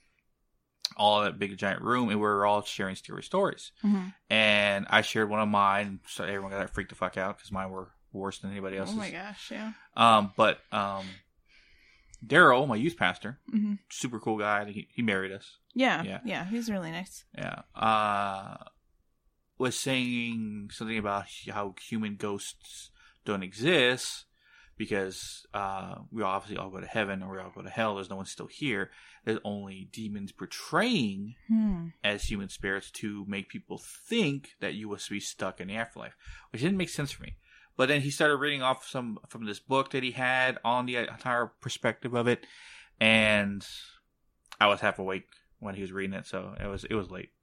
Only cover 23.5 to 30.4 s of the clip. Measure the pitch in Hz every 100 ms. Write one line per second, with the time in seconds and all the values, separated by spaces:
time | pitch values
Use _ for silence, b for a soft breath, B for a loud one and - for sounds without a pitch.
23.5 | 101 135 175 123 127 - - - b b
24.5 | b b - 107 104 95 90 - - -
25.5 | 104 98 95 92 92 - 110 98 95 101
26.5 | 95 95 95 92 113 101 95 95 95 92
27.5 | 98 95 107 113 98 92 95 95 - 98
28.5 | - 147 101 95 B B B - 110 104
29.5 | 101 98 95 92 - 110 104 98 -